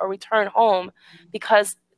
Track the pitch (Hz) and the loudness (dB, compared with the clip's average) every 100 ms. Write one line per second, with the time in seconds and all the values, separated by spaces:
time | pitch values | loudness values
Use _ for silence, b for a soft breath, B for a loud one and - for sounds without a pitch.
0 | 190 196 - 220 202 214 226 185 190 - | -8 -8 -4 -2 0 2 2 2 -4 -16
1 | b b b 175 - 214 202 - _ | b b b -10 2 2 2 -6 _